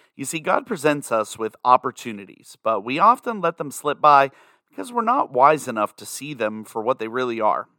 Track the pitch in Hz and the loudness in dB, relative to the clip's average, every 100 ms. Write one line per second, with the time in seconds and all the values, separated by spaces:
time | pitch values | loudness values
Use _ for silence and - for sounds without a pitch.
0 | _ - 135 165 160 185 277 180 147 147 | _ -12 -10 -6 0 0 0 -2 0 0
1 | - 113 107 - 110 - 123 127 131 - | -2 -2 -2 -6 -8 -4 2 2 2 -10
2 | 123 104 98 - - - 107 110 107 143 | -12 -12 -16 -20 -20 -6 -2 -2 -2 2
3 | 202 254 240 214 170 170 151 - 147 143 | 2 2 -2 -4 -4 -4 -8 -6 -4 2
4 | 151 143 139 - _ _ _ - 262 240 | 6 6 6 -2 _ _ _ -14 -6 -4
5 | 226 247 - 123 139 156 131 110 104 - | 0 0 0 4 4 4 -2 -2 -4 -4
6 | 107 - 139 143 110 107 104 113 107 135 | -16 -12 -12 -4 -4 -4 -8 -4 -2 -2
7 | 110 120 123 117 107 67 - | -4 -4 -4 0 0 0 -4